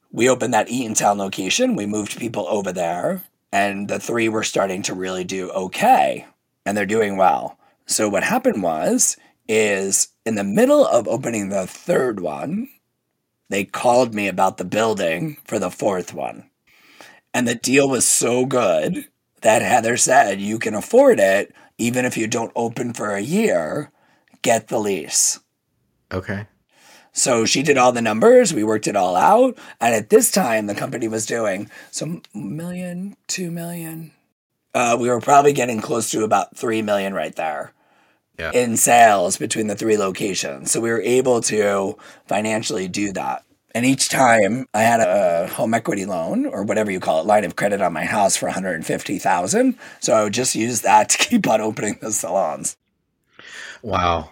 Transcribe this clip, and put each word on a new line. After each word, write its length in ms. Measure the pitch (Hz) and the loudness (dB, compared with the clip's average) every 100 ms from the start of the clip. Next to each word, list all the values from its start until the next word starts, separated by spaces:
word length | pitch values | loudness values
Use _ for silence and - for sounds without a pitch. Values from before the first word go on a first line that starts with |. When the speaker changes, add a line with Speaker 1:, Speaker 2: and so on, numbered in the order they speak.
| _ | _
Speaker 1:
we 180 | - 123 | 0 2
opened 240 | 127 110 | 2 0
that 140 | 110 - | 0 0
Eatontown 500 | 123 113 107 113 202 | -4 -4 0 2 2
location. 580 | 98 - 185 - 254 180 | -2 -6 -4 0 0 0
We 100 | 101 | -2
moved 340 | 107 101 - | -4 -6 -8
people 260 | 117 107 - | -8 -6 -4
over 240 | 104 95 | -4 -4
there, 520 | 90 85 - 151 185 - _ _ | -4 -4 -2 -4 -6 -10 _ _
and 360 | 101 101 98 101 | -2 -2 -4 -6
the 120 | 101 | -6
three 300 | - 117 113 | -4 -2 0
were 140 | 107 | -2
starting 380 | 104 107 98 92 | -2 -2 -2 -2
to 100 | - | -6
really 300 | 92 92 92 | -6 -6 -6
do 260 | 90 95 180 | -6 -6 -6
okay, 720 | 190 190 - 214 247 65 - - _ _ _ - | -6 -6 0 4 4 2 -2 -12 _ _ _ -6
and 120 | 104 | -4
they're 80 | 98 | 0
doing 320 | 110 104 95 | 0 0 2
well. 400 | 92 67 - - _ _ - | 2 2 -4 -14 _ _ -6
So 220 | - 107 | -2 0
what 160 | 95 | 0
happened 380 | 87 233 262 113 | 0 0 0 0
was, 560 | 87 78 170 247 - - _ _ - | -2 -2 -2 0 0 -2 _ _ -2
is 640 | - 107 98 98 95 - _ 113 | 0 2 0 -2 -2 -4 _ -6
in 100 | 104 | -4
the 80 | |
middle 420 | 196 180 254 294 - | 0 4 6 6 4
of 220 | - - | 2 0
opening 420 | - 135 113 98 | -2 -4 -4 -4
the 160 | 98 92 | -4 -6
third 540 | - - 175 123 98 | -8 -2 0 0 -4
one, 500 | 87 - - 202 254 _ _ _ _ _ _ _ - | -6 -6 -6 -6 -8 _ _ _ _ _ _ _ -6
they 140 | 101 | -4
called 500 | 98 - 123 123 123 | -4 -2 2 4 2
me 140 | 104 101 | 0 -4
about 300 | 92 95 - | 0 0 0
the 80 | 92 | -4
building 720 | 104 226 208 85 82 82 143 - | 0 0 0 -2 -2 -4 -8 -8
for 120 | 113 | -4
the 140 | 92 | -4
fourth 420 | - 107 92 87 | -2 -2 -2 -6
one. 360 | 82 62 53 - _ _ _ _ - - - _ | -8 -10 -10 -20 _ _ _ _ -20 -20 -20 _
And 140 | 123 120 | -4 -2
the 80 | 120 | -2
deal 340 | - 135 139 | 2 2 4
was 180 | 123 - | 2 2
so 380 | - 120 123 127 | 0 2 0 0
good 600 | 131 104 82 - 190 - _ _ _ | 2 2 2 0 -4 -10 _ _ _
that 200 | 226 226 | 2 2
Heather 340 | - 185 113 123 | 4 2 2 0
said, 420 | - - 104 98 | 4 4 4 0
"You 200 | 101 110 | -4 -4
can 160 | 113 107 | -4 -4
afford 440 | - 233 277 151 | 2 6 6 6
it, 340 | 98 98 - _ - - | 4 4 0 _ -20 -4
even 260 | 117 123 123 | -2 0 -2
if 100 | 117 | -2
you 120 | 110 | -4
don't 240 | 117 113 - | -4 -4 -4
open 380 | 117 120 120 | -4 -4 -8
for 180 | 120 110 101 | -6 -6 -6
a 60 | |
year, 680 | 117 190 220 90 78 143 147 _ _ _ _ _ | -2 0 2 0 -2 -6 -8 _ _ _ _ _
get 240 | 127 113 113 | -2 0 -2
the 120 | 120 | -4
lease." 600 | 104 95 69 - - - _ _ _ _ _ _ _ | -2 -4 -4 -2 -2 -4 _ _ _ _ _ _ _
Speaker 2:
Okay. 340 | 95 92 101 104 _ _ _ _ - _ | -8 -6 -8 -10 _ _ _ _ -20 _
Speaker 1:
So 320 | - 139 120 | -4 0 2
she 200 | 110 - | 2 2
did 140 | 143 135 | 2 4
all 140 | 123 | 4
the 100 | 120 | 4
numbers, 500 | 113 110 220 247 233 | 0 4 6 8 6
we 100 | 147 | 2
worked 240 | 107 110 - | 0 0 0
it 80 | 202 | 0
all 200 | 92 90 | 2 4
out, 420 | 170 220 262 - - - | 6 6 4 0 -14 -4
and 140 | 240 220 | 0 0
at 140 | - | 4
this 220 | 220 247 | 4 4
time, 360 | 196 180 113 104 | 0 0 -2 -2
the 80 | 104 | -6
company 320 | - 123 113 | -8 -6 -4
was 180 | 110 110 | -4 -4
doing 440 | 120 107 95 107 - - | -2 -2 -4 -8 -16 -16
some 300 | - 151 170 - 208 | -10 -8 -8 -12 -12
million, 840 | 151 151 175 180 180 175 196 - - | -10 -8 -10 -10 -10 -10 -12 -14 -10
two 220 | - 180 | -8 -8
million. 600 | 170 170 175 160 160 160 _ _ _ _ _ _ 127 | -8 -10 -10 -12 -12 -16 _ _ _ _ _ _ -2
Uh, 200 | 120 120 | 0 2
we 100 | 120 | 0
were 100 | 120 | 0
probably 320 | - 143 143 | 6 6 6
getting 300 | 139 123 110 | 4 0 -2
close 300 | 104 117 - | -4 -4 -2
to 120 | 120 | -2
about 320 | 107 101 90 - | 0 0 -2 -6
three 260 | 123 110 | -4 -2
million 300 | 104 101 98 95 | 0 0 -2 -4
right 200 | 78 - | -6 -6
there 380 | 80 73 - _ _ _ _ _ _ - | -6 -6 -12 _ _ _ _ _ _ -10
Speaker 2:
Yeah. 140 | 82 | -4
Speaker 1:
in 240 | 123 123 110 | -2 0 0
sales 600 | - 120 113 101 90 - | 4 6 6 4 2 -2
between 300 | 123 117 107 | -4 -4 -4
the 80 | 101 | -2
three 220 | 113 104 | 0 0
locations. 760 | 98 95 107 90 - 69 - | 0 -2 -4 -4 -6 -8 -4
So 80 | 120 | -2
we 120 | 117 | 0
were 100 | 117 | -2
able 400 | 101 127 127 120 | 2 2 2 0
to 560 | 113 107 101 98 95 - - - - | 0 0 2 0 -2 -6 -16 -20 -6
financially 600 | 98 107 110 107 - 92 | -4 -2 -4 -4 -4 -4
do 240 | 104 101 | -4 -4
that. 300 | 92 65 65 - _ _ 113 | -4 -6 -8 -12 _ _ -2
And 100 | 123 | 0
each 220 | 135 - | 2 0
time 580 | 143 127 113 98 123 127 | 4 6 6 4 0 -2
I 80 | 107 | 2
had 160 | 113 117 | 4 4
a 480 | 107 98 92 85 92 | 4 2 2 0 -2
home 260 | - 117 | -4 -2
equity 320 | 117 - 98 95 | -2 -2 -4 -4
loan, 400 | 90 82 226 285 | -4 -2 -2 -2
or 180 | - | -4
whatever 280 | 104 104 107 | -2 -2 -2
you 80 | 92 | -2
call 200 | - 80 | 0 0
it, 40 | 87 | 4
line 180 | 104 | 2
of 120 | 92 - | 2 -2
credit 260 | 101 98 | -2 0
on 100 | 90 | 0
my 140 | 80 85 | -2 -2
house 300 | 110 98 - | 0 0 0
for 100 | - | -4
a 40 | |
hundred 320 | - - 165 151 | -4 -6 -6 -4
fifty 320 | 160 - 107 | -6 -4 -4
thousand. 580 | - 175 180 214 262 - - - | -2 0 0 0 0 -2 -10 -8
So 140 | - | 0
I 100 | 110 | 2
would 100 | 104 | 2
just 220 | 107 127 - | 0 -2 -2
use 260 | 117 117 | -2 0
that 280 | 95 107 104 | 4 4 4
to 80 | - | 0
<laughs> 80 | - | 2
keep 180 | 240 - | 2 2
on 120 | 110 | 2
opening 380 | 110 220 - - | 0 -4 -6 -6
the 100 | - | -6
salons. 640 | - - 95 82 71 - - _ _ _ _ _ - - - - - | -6 -2 -2 -2 -4 -8 -12 _ _ _ _ _ -20 -20 -18 -18 -14
Speaker 2:
Wow. 480 | 113 92 87 82 76 | -4 0 2 0 -4